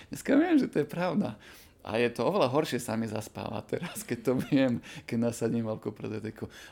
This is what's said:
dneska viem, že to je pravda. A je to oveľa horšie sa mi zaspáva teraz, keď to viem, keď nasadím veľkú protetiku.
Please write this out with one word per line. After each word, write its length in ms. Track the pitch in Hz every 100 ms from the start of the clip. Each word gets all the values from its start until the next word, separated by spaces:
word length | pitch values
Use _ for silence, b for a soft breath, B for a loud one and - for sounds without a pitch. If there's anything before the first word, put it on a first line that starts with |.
| B
dneska 320 | 147 - 277
viem, 160 | 349
že 160 | 311 -
to 120 | 165
je 40 | 147
pravda. 480 | 156 180 185 120 113 B B B _
A 160 | - 107
je 80 | 120
to 160 | 120
oveľa 240 | 120 196 135
horšie 320 | 131 156 120
sa 160 | - 113
mi 80 |
zaspáva 560 | 113 110 107 - - 107
teraz, 400 | - - 175 - -
keď 100 | 120
to 80 | - 127 -
viem, 320 | 139 131 117 B B
keď 160 | - 117
nasadím 480 | 117 117 113 117 113
veľkú 240 | 110 113
protetiku. 560 | - 110 107 107 - 107 B B